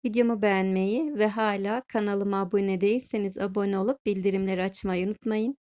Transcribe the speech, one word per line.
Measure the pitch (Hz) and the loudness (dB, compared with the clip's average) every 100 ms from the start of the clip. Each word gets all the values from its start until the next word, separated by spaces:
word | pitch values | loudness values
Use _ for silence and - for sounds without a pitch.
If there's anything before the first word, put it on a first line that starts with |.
| 247 | -2
Videomu | 220 233 226 | 2 2 4
beğenmeyi | 202 196 190 190 190 233 302 294 | 2 4 2 2 2 0 -2 0
ve | 214 | 0
hala | 214 214 202 202 233 | 2 -2 0 -2 -4
kanalıma | - 226 208 202 202 196 | -4 -2 0 0 0 0
abone | 190 202 196 190 | 0 0 0 2
değilseniz | 202 240 - 202 196 - | 2 0 -2 -4 -2 -4
abone | 196 202 202 196 | -4 -2 0 0
olup | 196 269 - | 0 -2 -2
bildirimleri | 190 196 190 190 185 | 0 0 0 0 -2
açmayı | 185 185 196 180 185 | -2 -2 -2 -2 -2
unutmayın. | 214 220 214 226 277 | -4 -2 0 -2 -6